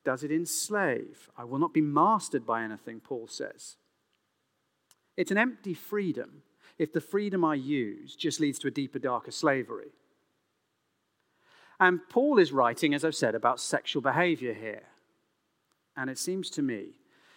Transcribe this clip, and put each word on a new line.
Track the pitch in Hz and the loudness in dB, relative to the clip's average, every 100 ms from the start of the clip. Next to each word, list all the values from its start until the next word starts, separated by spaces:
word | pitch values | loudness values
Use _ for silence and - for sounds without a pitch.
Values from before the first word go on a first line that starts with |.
"Does | - 127 | -4 -2
it | 143 | 0
enslave?" | 156 170 - - 208 185 123 - - - | -2 -2 -4 -2 0 2 0 -4 -16 -20
"I | - | -16
will | 120 135 | -8 0
not | 165 | 2
be | 156 | 2
mastered | 151 147 180 220 - 143 | 2 4 4 4 0 -4
by | 117 113 | -2 -2
anything," | 113 107 - 113 | -2 -8 -14 -18
Paul | - 127 113 | -10 -10 -10
says. | - 104 - - - _ _ _ _ _ _ _ _ _ _ _ _ _ - | -10 -12 -12 -20 -20 _ _ _ _ _ _ _ _ _ _ _ _ _ -4
It's | 175 | 0
an | 196 | 2
empty | 240 226 202 | 2 -2 -8
freedom | 160 - 208 196 - - - _ _ _ _ | -10 -6 -4 -2 -4 -8 -14 _ _ _ _
if | 151 | -2
the | 165 | -2
freedom | - 196 208 190 | -2 -2 0 2
I | 165 | 2
use | 147 131 147 110 101 139 - | 2 0 -2 -2 -6 -16 -4
just | 165 139 | -4 0
leads | 151 135 | 0 0
to | 139 | -4
a | |
deeper, | 127 135 139 | -4 -6 -4
darker | 131 120 - | -2 -4 -4
slavery. | - 156 135 117 110 107 _ _ _ _ _ _ _ _ _ _ _ _ _ _ _ _ _ - _ | 0 2 2 -2 -10 -14 _ _ _ _ _ _ _ _ _ _ _ _ _ _ _ _ _ -20 _
And | 185 180 - | 4 4 0
Paul | - 285 262 | 2 4 6
is | 170 | 6
writing, | 139 120 120 156 | 6 2 4 0
as | 143 | 2
I've | 156 | 0
said, | 147 123 | 2 0
about | 110 120 123 | 2 0 0
sexual | - 147 - 151 | -2 -4 -2 -2
behavior | 127 135 180 156 127 | 0 2 2 0 -4
here. | 107 110 107 - _ _ _ _ _ _ _ _ _ _ | -6 -8 -12 -16 _ _ _ _ _ _ _ _ _ _
And | - 131 | -8 -8
it | 131 | -6
seems | - 190 175 | -4 -4 -4
to | - | -2
me | 139 113 98 - _ _ _ | -2 -2 -8 -16 _ _ _